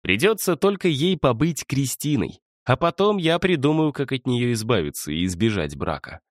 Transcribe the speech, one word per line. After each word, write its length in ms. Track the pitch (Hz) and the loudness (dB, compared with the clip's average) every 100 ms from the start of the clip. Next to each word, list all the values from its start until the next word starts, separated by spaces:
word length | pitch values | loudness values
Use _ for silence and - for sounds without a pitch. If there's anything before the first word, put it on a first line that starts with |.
Придётся 540 | - 101 185 220 - 165 | 0 2 2 2 0 2
только 320 | 196 196 185 | 2 2 0
ей 300 | 135 170 180 | 2 0 2
побыть 480 | 143 113 160 151 - | 2 2 0 -2 -4
Кристиной, 720 | 131 135 - 147 139 87 - _ _ | -2 -2 -4 -2 0 -2 -6 _ _
а 140 | - 127 | -2 0
потом 400 | 170 - 202 202 | 0 2 0 2
я 200 | 160 170 | 2 2
придумаю, 540 | 185 170 139 160 156 | 2 2 2 2 2
как 220 | 139 131 | 0 -4
от 120 | 135 131 | -4 -2
неё 280 | 123 120 | 0 0
избавиться 580 | 117 110 113 73 - - | -2 0 0 0 -6 -6
и 140 | 76 92 | -2 -2
избежать 500 | 87 110 101 76 71 | 0 0 0 -4 -4
брака. 460 | 80 71 - 78 _ | -6 -6 -10 -18 _